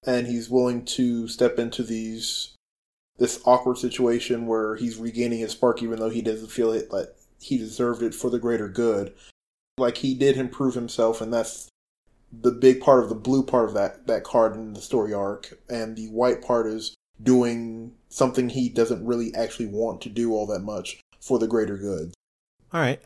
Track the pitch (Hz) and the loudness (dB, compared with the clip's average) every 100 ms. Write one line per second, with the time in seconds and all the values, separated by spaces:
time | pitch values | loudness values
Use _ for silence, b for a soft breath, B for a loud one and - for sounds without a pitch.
0 | 131 123 120 120 117 123 123 120 120 - | -2 0 0 -4 2 4 4 0 -4 0
1 | 123 117 113 - 123 123 117 - 113 113 | 0 0 -4 2 2 4 -2 -4 -6 -6
2 | 110 113 - - - _ _ _ _ _ | -8 -8 -6 -6 -8 _ _ _ _ _
3 | _ - 120 - - 127 127 123 123 - | _ -2 -2 2 4 4 4 -2 -4 0
4 | 120 117 - 117 117 110 107 107 117 110 | 2 2 -2 -4 0 -2 0 -2 -6 -6
5 | 117 117 120 117 110 - 123 117 113 113 | -8 -4 -2 -2 -4 0 2 2 -4 -4
6 | 110 117 110 110 110 - 113 113 - 95 | -4 -2 -4 -4 -6 0 0 0 -2 -6
7 | 78 - _ _ - 127 110 - 120 113 | -6 -12 _ _ -6 -4 -4 -2 -2 0
8 | 117 - 127 117 120 113 104 95 117 101 | -4 -2 -2 -2 0 -2 -2 -2 0 0
9 | 101 b b _ _ _ _ - - - | -2 b b _ _ _ _ -2 -2 0
10 | 135 127 139 131 123 - 135 120 117 - | -4 2 2 2 -2 -2 -2 -2 -4 0
11 | 113 113 113 117 110 - - _ _ _ | 2 0 -2 -2 -2 -8 -16 _ _ _
12 | _ _ _ 113 123 120 131 127 - 131 | _ _ _ 0 0 6 6 8 8 6
13 | 107 107 127 135 131 123 107 101 98 - | 6 -2 0 0 2 2 2 0 -2 -2
14 | - 110 - 123 113 107 110 101 - 123 | -4 -4 0 2 2 0 -10 -12 -2 0
15 | 107 101 98 104 - - - 120 113 110 | 0 -2 -4 -6 -12 -20 -10 -8 -6 -10
16 | 110 110 123 127 - 120 110 110 - - | -8 0 2 2 0 0 0 -4 -8 -14
17 | _ - 110 127 120 117 113 113 117 - | _ -2 4 6 6 0 -6 -10 -14 -18
18 | _ - 131 127 123 127 123 117 113 113 | _ 0 2 2 -2 0 -2 2 0 0
19 | 113 120 113 - 113 - 110 104 113 92 | -2 -2 -2 -4 -4 -4 -6 -4 -4 -4
20 | 120 107 117 107 104 98 101 104 87 - | -8 -4 0 0 -2 -4 -6 -8 -8 -14
21 | _ _ - 120 110 113 104 98 101 90 | _ _ -2 0 2 0 0 -4 -6 -6
22 | 82 - _ _ _ _ _ 170 135 - | -8 -14 _ _ _ _ _ -2 -2 -2